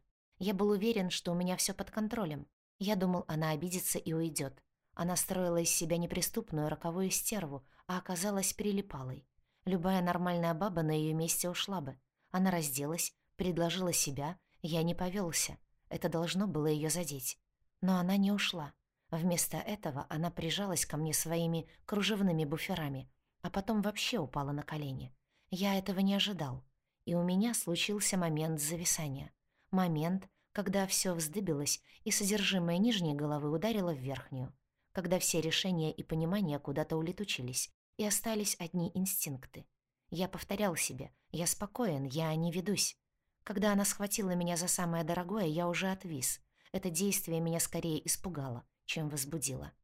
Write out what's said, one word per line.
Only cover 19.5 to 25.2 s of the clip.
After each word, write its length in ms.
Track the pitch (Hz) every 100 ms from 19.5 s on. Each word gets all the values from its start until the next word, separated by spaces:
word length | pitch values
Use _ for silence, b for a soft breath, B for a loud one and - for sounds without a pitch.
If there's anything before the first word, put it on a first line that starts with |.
| -
этого 480 | - 208 165 135 -
она 220 | 156 170
прижалась 560 | - 165 156 202 170 -
ко 100 | 185
мне 160 | 160
своими 560 | 147 160 170 165 165 160 B
кружевными 600 | - 208 190 214 196 160
буферами, 640 | 147 156 - 175 147 135 131 _ _ _
а 80 | 180
потом 320 | 196 196 214
вообще 360 | 202 208 - 233
упала 340 | 135 147 139
на 100 | 143
колени. 520 | - 151 143 135 127 -